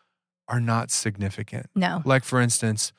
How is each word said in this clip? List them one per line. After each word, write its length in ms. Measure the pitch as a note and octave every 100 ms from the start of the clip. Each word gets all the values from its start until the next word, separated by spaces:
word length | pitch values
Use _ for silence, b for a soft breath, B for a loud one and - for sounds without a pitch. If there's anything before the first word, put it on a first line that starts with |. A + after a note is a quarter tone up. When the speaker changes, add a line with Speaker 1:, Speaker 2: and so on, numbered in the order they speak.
| _ _ _ _ -
Speaker 1:
are 120 | A#2+
not 300 | A#2 A#2 -
significant. 760 | - A2+ G2 G2 - G2+ - -
Speaker 2:
No. 280 | - F3+ F3
Speaker 1:
Like, 200 | C#3+ C3
for 160 | - B2+
instance, 520 | A#2+ - A2+ G#2+ -